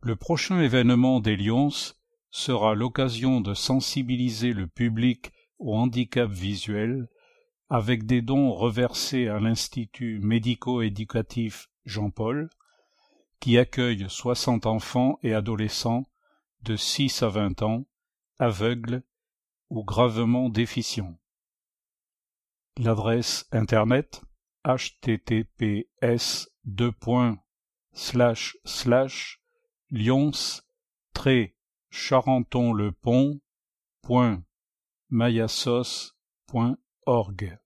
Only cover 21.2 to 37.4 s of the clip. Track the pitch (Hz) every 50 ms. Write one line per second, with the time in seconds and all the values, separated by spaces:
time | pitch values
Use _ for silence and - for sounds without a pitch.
21.2 | _ _ _ _ _ _ _ _ _ _ _ _ _ _ _ _ _ _ _ _
22.2 | _ _ _ _ _ _ _ _ _ _ _ - 120 113 113 104 101 110 117 120
23.2 | 117 - - - - _ - 113 110 - 120 110 107 110 123 135 151 _ - -
24.2 | - - _ _ _ _ _ _ _ 143 131 127 - - _ _ - 123 113 104
25.2 | _ - 117 110 113 - _ _ 117 107 104 101 117 _ _ _ - 120 120 120
26.2 | - - - - - _ _ _ _ - 101 92 120 120 113 _ - 113 120 123
27.2 | 123 120 107 98 _ _ _ _ _ _ _ _ _ _ _ - - - - 120
28.2 | 123 120 113 - - - - - _ - - - - 127 120 127 135 135 - -
29.2 | - - - _ _ _ _ _ _ _ _ _ _ _ 143 113 107 113 131 135
30.2 | 143 151 139 - - - - - _ _ _ _ _ _ _ _ _ _ _ -
31.2 | - 135 131 123 110 92 _ _ _ _ _ _ _ _ - - - - 139 131
32.2 | 123 - 131 127 120 _ - 127 120 120 113 104 104 104 92 _ _ 123 117 127
33.2 | 135 143 147 139 _ _ _ _ _ _ _ _ _ _ _ _ _ - 120 123
34.2 | 123 117 104 90 87 _ _ _ _ _ _ _ _ _ _ _ _ _ 135 117
35.2 | 117 123 117 113 113 113 - - - 127 120 123 123 - - - - - _ _
36.2 | _ _ _ _ _ _ - 123 117 120 135 - _ _ _ _ _ - 123 120
37.2 | 107 98 98 92